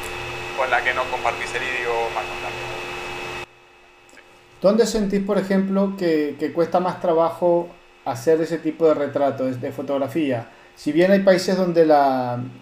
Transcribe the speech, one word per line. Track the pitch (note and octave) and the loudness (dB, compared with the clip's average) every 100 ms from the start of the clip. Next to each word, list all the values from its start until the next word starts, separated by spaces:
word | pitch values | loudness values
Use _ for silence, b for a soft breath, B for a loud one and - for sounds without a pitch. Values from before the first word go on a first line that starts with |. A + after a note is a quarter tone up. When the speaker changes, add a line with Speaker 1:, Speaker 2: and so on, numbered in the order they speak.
| - - - - - - | -10 -10 -10 -10 -10 -4
Speaker 1:
con | B2+ | 0
las | B2 | 0
que | B2+ | 0
no | B2+ B2+ | -2 -4
compartís | B2 A#2 - A#2+ | -2 -4 -4 -6
el | B2+ | -6
idioma, | C3 B2+ A#2+ A#2 A#2 A2 | -6 -4 -2 -2 -2 -4
con | G#2+ - | -8 -8
las | G#2 | -10
que | - - | -10 -10
no | - - - - - - - - _ _ _ _ _ - - - - - - | -10 -10 -10 -10 -10 -10 -12 -14 _ _ _ _ _ -20 -20 -20 -20 -20 0
Speaker 2:
¿Dónde | F#3 A3 A3 | 2 4 2
sentís, | A3 G3 G3 | 2 0 0
por | G3 G3 | 0 -2
ejemplo, | F#3+ F#3+ F#3+ G3 G3 G3 | 2 0 2 2 0 0
que, | F3 D#3 D3 B2+ | 0 2 0 -4
que | D3+ | -4
cuesta | D#3 E3 F3+ | 0 0 2
más | F3+ E3 | 0 -2
trabajo | F3+ D#3+ E3 - F3 F3 F3 - - - C#3+ | 0 2 2 2 2 2 -2 -12 -20 -12 -8
hacer | B2 E3 D#3+ | -2 2 2
ese | D#3+ D#3+ | 2 -2
tipo | D#3+ D#3 D#3+ | -4 2 2
de | D3 | 4
retratos, | C#3 C#3 C#3 B2+ C3 B2 | 0 0 0 0 -4 -4
de | C#3 | -8
fotografía? | C3 C3+ C#3 C3 E3 C#3+ A#2 A2+ B B - | -8 -4 -2 -2 -2 -2 -2 -6 B B -8
Si | D3+ | -2
bien | D#3 F#3 | 2 4
hay | G3 | 6
países | G3 F3+ G3+ F#3 | 6 4 2 0
donde | F3+ E3 D#3 | 2 4 6
la, | D3 C#3 C3 B2 B2 B2 - | 6 6 2 -2 -4 -8 -12